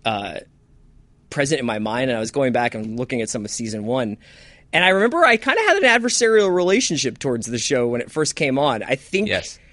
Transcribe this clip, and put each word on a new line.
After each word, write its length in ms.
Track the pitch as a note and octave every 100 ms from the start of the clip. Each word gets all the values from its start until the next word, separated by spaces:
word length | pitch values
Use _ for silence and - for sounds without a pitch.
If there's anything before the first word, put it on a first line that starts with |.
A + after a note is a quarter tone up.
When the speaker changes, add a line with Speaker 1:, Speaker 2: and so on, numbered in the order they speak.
| A2+
Speaker 1:
uh, 360 | G#2 G2 D2+ - _ _ _ - _ _ _ _
present 280 | - C#3 D3+
in 60 | A#2+
my 140 | G#2+
mind. 320 | G#2+ A#2+ C3
And 60 | A#2
I 20 |
was 100 | A2
going 240 | C#3 C3+
back 220 | A#2+ A#2+ A2+
and 220 | A2 A2+
looking 260 | B2 B2+
at 60 | G#2+
some 160 | B2+ G#2
of 40 |
season 360 | - A2+ G#2+ G#2
one. 320 | B2+ A2+ G#2 - - - - _
And 140 | D#3 F#3
I 40 |
remember 360 | F#3+ A3 E4 D#4+
I 120 | A3+
kinda 240 | - F4
had 140 | G#4+ F#4+
an 240 | C4 A#3+
adversarial 520 | A#3 - A#3 A3 G3
relationship 640 | F3+ F3+ G3+ - D#3 C3 A2+
towards 300 | C#3 A#2+ A2
the 100 | A#2
show 300 | - C3 A#2+
when 140 | A#2+
it 100 | A#2
first 240 | - D3+ -
came 240 | D3 C3
on. 240 | D3 A2+
I 140 | G2+ C#3
think 320 | - G3 G#3
Speaker 2:
Yes. 280 | F#2 - - -